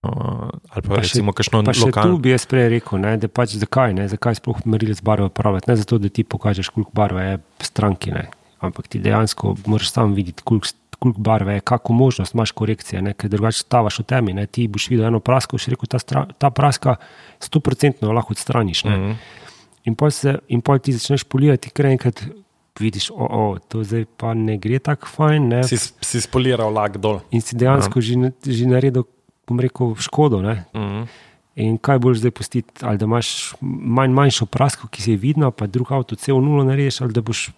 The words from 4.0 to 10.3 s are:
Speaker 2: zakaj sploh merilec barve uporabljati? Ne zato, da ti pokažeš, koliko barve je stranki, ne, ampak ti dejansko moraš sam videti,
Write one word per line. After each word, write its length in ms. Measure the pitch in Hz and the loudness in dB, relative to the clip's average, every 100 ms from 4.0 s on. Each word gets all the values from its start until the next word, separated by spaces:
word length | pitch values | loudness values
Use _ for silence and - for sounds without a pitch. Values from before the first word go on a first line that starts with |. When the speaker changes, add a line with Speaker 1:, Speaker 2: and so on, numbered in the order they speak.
| 98 | -2
Speaker 2:
zakaj 320 | 104 - 110 | -2 -2 -2
sploh 240 | - 110 | -4 -4
merilec 380 | 117 110 110 104 | 0 0 0 -2
barve 240 | 107 104 98 | 0 2 0
uporabljati? 420 | - 104 95 - | 0 0 0 2
Ne 80 | 117 | 0
zato, 220 | 101 117 | 2 0
da 120 | 101 | 0
ti 140 | - | -2
pokažeš, 460 | 104 98 107 95 90 | -4 -2 -2 -2 -4
koliko 240 | - 104 | -4 -4
barve 300 | 110 104 92 | 0 0 0
je 120 | 95 95 _ _ | -4 -6 _ _
stranki, 480 | - - 104 92 - | -6 0 0 0 -4
ne, 160 | - 92 - _ _ | -6 -8 -14 _ _
ampak 300 | 92 - - | -8 -8 -10
ti 120 | 101 | -4
dejansko 560 | 98 107 110 - 101 95 | 2 2 0 -2 -4 -4
moraš 260 | - 107 - | -2 -2 0
sam 240 | - 110 | 0 2
videti, 300 | 98 90 | 0 -4